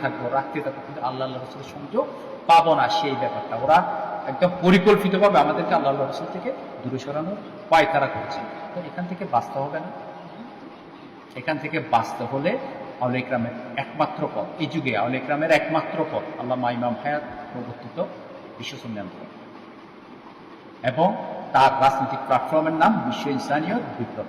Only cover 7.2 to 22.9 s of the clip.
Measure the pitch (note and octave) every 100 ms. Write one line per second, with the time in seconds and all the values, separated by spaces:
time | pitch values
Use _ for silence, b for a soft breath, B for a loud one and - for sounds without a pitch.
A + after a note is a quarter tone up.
7.2 | E3 G3+ - - - D#3+ D3 C#3+ C3+ -
8.2 | - - - - - F3+ D#3+ F3 F3+ F3+
9.2 | G3 A#2+ - C3+ C#3+ D#3+ F3 - - -
10.2 | E3+ F3+ A#3+ - - - - - - -
11.2 | - B2+ B2 D3 D3 B2+ A#2 A#2 A2 -
12.2 | A2+ C3+ D#3+ B3+ - - - - B2 B2+
13.2 | B2 B2 A#2 - - - - D3+ D3 -
14.2 | C#3+ A2 F#2+ - D3 D#3+ C3 G#2+ A#2+ B2+
15.2 | C3+ D3 E3 D3 - - - - A#3 A3
16.2 | - - B2 B2+ A#2+ A#2 A#2+ A2+ D3 D3
17.2 | D3 - - - - - - E3 G3 -
18.2 | - - - - A#2+ C3 A#2+ G#2 F#2 -
19.2 | - - - - - - - - - -
20.2 | - - - - - - B2 B2+ F3+ A3+
21.2 | - - - C3 C3+ - E3 - - -
22.2 | - B2+ - D#3 D#3+ D#3+ F#3